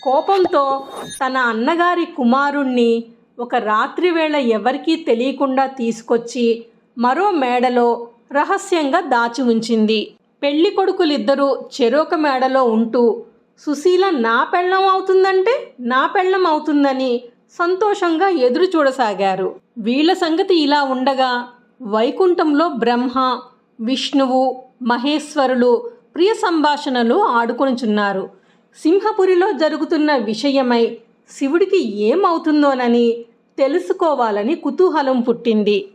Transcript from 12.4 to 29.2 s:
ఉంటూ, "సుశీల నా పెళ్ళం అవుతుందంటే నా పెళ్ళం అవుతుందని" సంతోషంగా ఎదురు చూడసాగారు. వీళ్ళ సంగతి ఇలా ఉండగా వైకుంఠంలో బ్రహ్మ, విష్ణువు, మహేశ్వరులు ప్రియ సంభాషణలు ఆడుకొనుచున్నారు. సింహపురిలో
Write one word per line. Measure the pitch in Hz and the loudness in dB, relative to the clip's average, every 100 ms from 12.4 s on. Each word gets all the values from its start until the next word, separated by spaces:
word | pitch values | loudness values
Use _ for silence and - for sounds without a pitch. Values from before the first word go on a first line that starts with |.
| 262 262 | 0 2
ఉంటూ, | 254 220 226 240 233 233 - _ _ _ | 2 2 0 2 2 0 -8 _ _ _
"సుశీల | - 285 359 359 392 | -6 -2 2 2 2
నా | 311 226 233 | 0 0 0
పెళ్ళం | 311 359 359 381 381 | 0 0 0 2 2
అవుతుందంటే | 381 381 381 381 381 381 554 - - | 0 2 2 4 2 2 0 -4 -10
నా | 247 254 311 | -4 0 0
పెళ్ళం | 415 370 381 359 | 0 0 2 0
అవుతుందని" | 302 302 294 277 262 262 240 240 _ _ - | 0 0 2 2 0 -2 -2 -6 _ _ -6
సంతోషంగా | 349 370 415 403 349 320 392 | -2 0 0 0 0 0 0
ఎదురు | 339 247 247 | 2 0 2
చూడసాగారు. | 370 339 277 262 226 190 196 190 190 - _ - | 0 2 0 0 -4 0 -2 0 -4 -6 _ -8
వీళ్ళ | 208 262 311 | -2 0 2
సంగతి | 370 349 320 392 | 2 0 0 2
ఇలా | 349 285 294 | 2 2 0
ఉండగా | 277 254 262 262 254 247 247 - _ _ | 0 0 0 0 0 -2 -6 -18 _ _
వైకుంఠంలో | 240 214 240 - 370 349 320 285 339 | -4 0 0 2 2 2 2 2 0
బ్రహ్మ, | 262 233 240 254 247 254 240 - _ _ _ | 0 0 0 -2 -2 -2 -4 -10 _ _ _
విష్ణువు, | 226 262 - 285 269 254 262 254 - _ | -6 -4 -2 0 2 2 0 -4 -14 _
మహేశ్వరులు | 247 240 262 302 302 302 262 254 247 233 - - _ | -4 -2 0 -2 -4 -2 0 2 2 2 -2 -16 _
ప్రియ | - 370 | 0 0
సంభాషణలు | 440 415 330 294 285 294 247 233 | 2 -2 0 0 -2 -2 -2 2
ఆడుకొనుచున్నారు. | 285 - 240 233 240 277 247 247 208 202 190 - - _ _ _ _ | 2 2 0 -2 -2 -2 -2 -2 0 0 -4 -8 -14 _ _ _ _
సింహపురిలో | 311 381 427 403 | 0 2 0 0